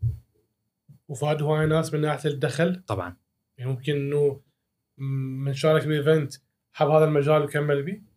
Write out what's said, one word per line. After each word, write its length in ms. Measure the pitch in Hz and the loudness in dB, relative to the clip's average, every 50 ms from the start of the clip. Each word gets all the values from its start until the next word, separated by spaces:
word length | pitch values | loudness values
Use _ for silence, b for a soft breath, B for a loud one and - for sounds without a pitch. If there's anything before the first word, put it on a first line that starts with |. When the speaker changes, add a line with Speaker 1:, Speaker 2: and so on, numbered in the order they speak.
| - - - - - _ _ _ _ _ _ _ _ _ _ _ _ - - _ _ - | -4 -4 -4 -6 -12 _ _ _ _ _ _ _ _ _ _ _ _ -20 -20 _ _ -16
Speaker 1:
وفاد 340 | 143 117 147 151 156 151 | -8 -4 -2 -2 -2 0
هواي 240 | 147 147 156 156 156 | 0 0 0 2 2
ناس 280 | 156 156 160 156 - 156 | 2 2 2 0 0 -2
من 60 | 151 | -2
ناحية 300 | 147 151 147 135 - 156 | 0 -2 -2 -2 -2 -4
الدخل؟ 520 | 139 135 151 135 - - 165 175 180 175 - | -2 -2 -2 -2 0 0 0 0 0 -4 -6
Speaker 2:
طبعا. 300 | - 107 92 87 90 92 - _ _ _ _ _ _ _ - | -6 -4 -4 -4 -8 -12 -16 _ _ _ _ _ _ _ -8
Speaker 1:
يعني 120 | 123 127 | -6 -6
ممكن 260 | 135 123 - 151 147 | -6 -4 -4 -4 -2
إنه 440 | 143 139 139 143 147 147 143 139 139 - _ _ _ _ _ _ _ _ _ _ - 135 135 135 135 131 131 131 131 139 | -2 -2 -2 0 2 2 2 0 -2 -10 _ _ _ _ _ _ _ _ _ _ -10 -6 -4 -4 -4 -4 -6 -6 -4 -4
من 100 | 139 135 | -4 -2
شارك 320 | 139 - 156 156 156 127 | 0 2 4 4 4 2
بإيفنت 480 | 151 156 147 139 151 160 156 147 - - - _ _ _ _ _ _ | 0 -2 0 2 2 2 2 0 -4 -8 -16 _ _ _ _ _ _
حب 160 | _ - 156 156 | _ 0 2 4
هذا 160 | 156 156 156 | 6 6 6
المجال 380 | 151 151 147 139 147 156 151 | 6 4 2 4 4 4 2
وكمل 400 | 147 143 - 147 147 147 143 143 | 2 0 -2 -2 0 0 0 0
بيه؟ 200 | 139 170 202 214 - _ _ | -2 -4 -8 -10 -12 _ _